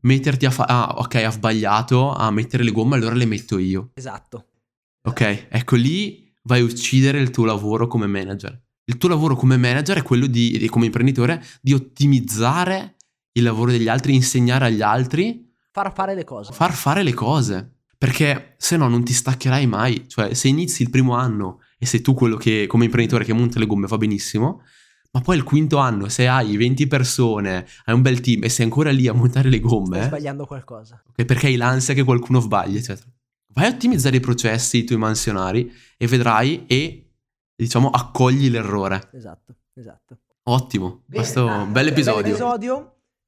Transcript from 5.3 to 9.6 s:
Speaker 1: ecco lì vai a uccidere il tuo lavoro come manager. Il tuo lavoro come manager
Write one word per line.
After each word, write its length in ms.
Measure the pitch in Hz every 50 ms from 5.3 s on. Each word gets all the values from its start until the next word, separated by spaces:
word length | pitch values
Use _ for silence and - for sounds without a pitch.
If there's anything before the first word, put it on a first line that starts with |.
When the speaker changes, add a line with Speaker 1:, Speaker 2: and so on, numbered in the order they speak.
| 101 104 - -
Speaker 1:
ecco 260 | - 117 123 - 135
lì 520 | 120 117 139 165 190 214 202 - - _ _ _ _ _
vai 200 | 120 123 123 120
a 20 |
uccidere 560 | 117 117 - - - 131 131 131 139 139 143
il 100 | 135 123
tuo 140 | 127 - 113
lavoro 420 | 110 107 101 104 104 107 110 117
come 220 | 117 - 117 104 101
manager. 520 | 98 98 95 95 98 98 101 - - - _ _ _ _ _
Il 140 | - 123 120
tuo 100 | - 180
lavoro 280 | 175 151 156 156 135
come 200 | 123 - 127 127
manager 420 | 127